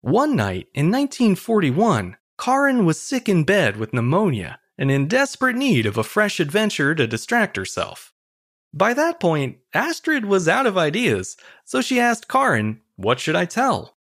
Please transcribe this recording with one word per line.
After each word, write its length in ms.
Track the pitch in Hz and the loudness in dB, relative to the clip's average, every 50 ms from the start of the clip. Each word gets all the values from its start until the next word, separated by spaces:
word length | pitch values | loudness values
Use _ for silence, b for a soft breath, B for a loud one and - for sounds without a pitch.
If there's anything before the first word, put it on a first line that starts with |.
One 340 | - 120 151 233 285 302 269 | 0 2 2 2 2 2 2
night 340 | 160 104 98 92 92 - _ _ | 0 0 -2 -4 -6 -10 _ _
in 160 | 139 143 170 | 0 0 2
nineteen 460 | 220 269 285 277 - - 247 214 185 | 2 2 0 -2 0 0 2 2 2
forty-one, 800 | - - - 226 208 175 139 123 165 226 226 165 110 95 87 98 _ _ _ _ - | 0 -2 0 0 2 2 2 2 2 2 2 2 0 -2 -6 -12 _ _ _ _ -6
Karin 460 | - 247 262 277 285 277 262 240 196 | -2 0 2 2 2 2 2 4 2
was 140 | 165 156 - | 2 2 0
sick 300 | - - 277 247 - - | -4 -4 -4 -2 0 2
in 140 | 196 165 151 | 2 2 4
bed 340 | 160 202 202 160 107 101 | 4 2 2 2 0 0
with 160 | 110 110 - - | -2 -6 -4 -2
pneumonia 640 | 123 113 123 151 190 220 185 131 104 85 71 - - _ _ _ - | -2 0 2 2 2 2 0 0 -2 -6 -8 -14 -18 _ _ _ -4
and 100 | 139 139 | 0 0
in 180 | 135 139 139 | 2 0 0
desperate 480 | 151 220 262 277 - - - 269 254 233 | 0 0 0 0 -2 -2 -2 -2 -2 0
need 300 | 247 277 269 190 120 110 | 0 0 2 2 2 2
of 100 | 104 95 | 0 0
a 80 | 113 107 | -2 -4
fresh 360 | - - 208 214 202 - - | -2 0 0 0 0 0 -2
adventure 560 | 165 143 151 214 220 208 - - 147 139 160 | -4 0 0 0 0 0 0 0 0 0 0
to 100 | 156 123 | 0 0
distract 500 | 113 120 110 - - 233 240 214 - - | -2 -2 -6 -4 -2 0 0 0 0 -2
herself. 560 | 104 95 - - - 82 50 - - - - _ _ _ _ _ _ _ _ _ _ _ _ - | -8 -8 -6 -6 -6 -6 -6 -8 -18 -20 -20 _ _ _ _ _ _ _ _ _ _ _ _ -2
By 220 | 143 190 226 240 | 0 0 2 2
that 240 | 277 311 339 330 - | 2 0 0 -2 0
point, 400 | - 170 160 147 139 127 - _ _ _ - | 0 0 0 0 -2 -4 -6 _ _ _ -2
Astrid 500 | 170 247 330 320 - - 330 311 277 214 | -2 -2 -2 -6 -4 -2 -2 -2 -2 0
was 220 | 202 196 190 175 | 0 0 2 2
out 180 | 160 185 247 269 | 2 2 2 0
of 100 | 226 190 | 0 0
ideas, 600 | 185 165 147 151 226 247 175 110 95 92 - - B B B B B B | 2 0 0 0 0 0 0 0 -2 -4 -8 -14 B B B B B B
so 160 | - - 262 | -4 -4 -2
she 180 | 247 - 262 240 | -2 0 0 2
asked 280 | 240 240 233 233 - | 2 0 0 -2 -6
Karin, 540 | - - 262 269 247 151 110 107 107 110 - _ _ _ | -2 0 0 2 2 2 0 0 -2 -6 -8 _ _ _
"What 240 | - 92 107 127 127 | -4 -2 0 0 0
should 160 | - 156 156 | 0 -2 0
I 100 | 175 180 | 0 -2
tell?" 500 | 175 - 233 262 262 180 95 - - _ _ | -2 -2 0 0 0 0 -2 -6 -12 _ _